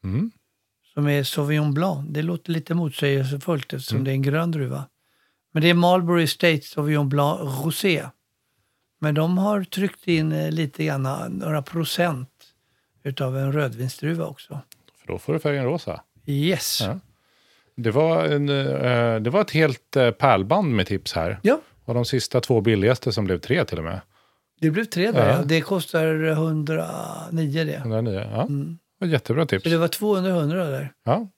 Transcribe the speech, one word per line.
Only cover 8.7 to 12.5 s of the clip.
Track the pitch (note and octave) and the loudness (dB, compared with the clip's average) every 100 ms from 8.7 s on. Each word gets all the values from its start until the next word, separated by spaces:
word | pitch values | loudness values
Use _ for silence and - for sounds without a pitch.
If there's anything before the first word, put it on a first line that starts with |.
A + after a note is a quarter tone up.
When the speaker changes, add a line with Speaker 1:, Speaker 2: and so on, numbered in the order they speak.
| _ _ _ | _ _ _
Speaker 2:
Men | D3+ D3 | -2 0
de | D#3+ F3+ | 2 2
har | G3 G#3 | 0 -2
tryckt | F#3 - G3 - - | -4 -4 -4 -4 0
in, | E3 D#3 | 0 2
eh, | D#3 D#3 | -2 -2
lite | D#3 D3+ - D#3 | -2 -4 -2 -2
grann, | C#3 C3 C#3 - | -2 -2 -4 -6
några | - D#3+ D3+ | -6 -4 -4
procent | C#3 E3+ E3 - F3 C#3 B2+ _ - | -4 -6 -4 0 0 -2 -10 _ -20